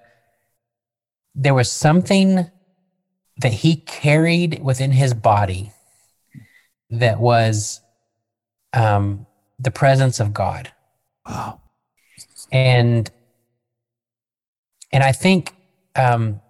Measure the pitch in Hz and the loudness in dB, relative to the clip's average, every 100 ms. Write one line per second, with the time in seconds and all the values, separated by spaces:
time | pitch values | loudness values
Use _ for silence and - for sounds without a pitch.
0 | _ _ _ _ _ _ _ _ _ _ | _ _ _ _ _ _ _ _ _ _
1 | _ _ _ - 139 131 123 - 151 175 | _ _ _ -4 0 0 0 0 2 2
2 | 180 196 190 185 170 _ _ _ _ _ | 2 2 2 0 -2 _ _ _ _ _
3 | _ _ _ - 131 110 160 165 - - | _ _ _ -4 -4 0 0 0 -4 -4
4 | 147 151 165 170 175 - 135 127 135 131 | 0 2 2 0 -2 -4 -4 -2 0 2
5 | 135 120 113 104 104 95 98 - _ _ | 0 0 2 2 0 -4 -10 -18 _ _
6 | _ _ _ - - _ _ _ - 117 | _ _ _ -20 -20 _ _ _ -10 -2
7 | 120 104 120 117 113 107 104 - _ _ | -2 0 2 2 2 -2 -6 -12 _ _
8 | _ _ _ _ _ _ _ - 110 101 | _ _ _ _ _ _ _ -2 0 2
9 | 101 101 - _ _ - 127 - 139 135 | -2 -6 -12 _ _ -10 -8 0 2 4
10 | 135 - 107 104 95 92 131 _ _ _ | 2 0 -4 -4 -6 -8 -14 _ _ _
11 | _ _ - 107 - - _ _ _ _ | _ _ -14 -12 -12 -16 _ _ _ _
12 | _ - - - - 135 131 123 120 117 | _ -20 -20 -20 -4 0 2 2 2 0
13 | 107 - _ _ _ _ _ _ _ _ | -2 -10 _ _ _ _ _ _ _ _
14 | _ _ _ _ _ _ _ _ - 139 | _ _ _ _ _ _ _ _ -4 0
15 | 135 127 190 190 - - _ _ _ - | 2 2 2 0 -2 -12 _ _ _ -2
16 | 127 120 110 104 | 0 0 -2 -6